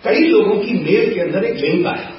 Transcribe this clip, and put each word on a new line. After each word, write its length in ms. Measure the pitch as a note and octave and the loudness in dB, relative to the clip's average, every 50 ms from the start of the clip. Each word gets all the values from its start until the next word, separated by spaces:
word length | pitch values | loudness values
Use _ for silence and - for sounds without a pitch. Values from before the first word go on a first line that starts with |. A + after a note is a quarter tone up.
| - | 0
कई 160 | - - D4 | 0 2 2
लोगों 400 | E4 E4 - G#4+ - G3 G#3+ - | 2 4 4 4 4 2 0 -2
की 140 | G#3 A3+ B3 | -2 -2 -2
मेल 400 | - D3+ - F#3 A3+ - - - | -2 0 2 2 2 2 0 0
के 60 | F3 | -2
अंदर 240 | E3+ D#3+ E3 F#3+ A3 | -4 -2 -2 -2 -2
एक 120 | - - | -2 -2
लिंक 320 | - - D#3 D#3+ E3 - - | -2 -2 -2 0 0 0 -2
आया। 240 | - - - - - | -4 -8 -10 -14 -16